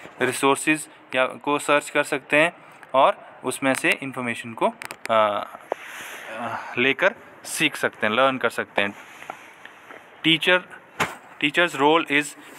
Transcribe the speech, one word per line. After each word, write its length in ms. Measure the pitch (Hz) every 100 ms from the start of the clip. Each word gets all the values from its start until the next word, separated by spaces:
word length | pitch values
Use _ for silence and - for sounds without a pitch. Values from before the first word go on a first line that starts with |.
| - -
रिसोर्सेज 680 | 127 123 139 135 156 156 - - -
या 120 | 127 131
को 320 | 117 143 143
सर्च 320 | - 147 -
कर 120 | 147
सकते 340 | 143 143 - 151
हैं 160 | 170 - - - -
और 460 | 131 165 - - -
उसमें 300 | 127 - 135
से 160 | 127 170 -
इन्फॉर्मेशन 500 | 135 127 120 113 117
को, 220 | 110 208 - - - -
अ, 380 | 113 107 104 - - - - - - - - - 113 117 113 - 123
लेकर 360 | 131 135 185 - - -
सीख 320 | - - 156 -
सकते 300 | 113 - 110
हैं, 80 |
लर्न 240 | 113 135 131
कर 120 | 117
सकते 320 | - 104 -
हैं। 120 | 101 - - - - - - - - - - - - -
टीचर, 400 | 160 160 185 180 - - - - - - - -
teacher's 360 | 147 165 175 147
role 300 | 143 165 -
is 140 | 143 147 - -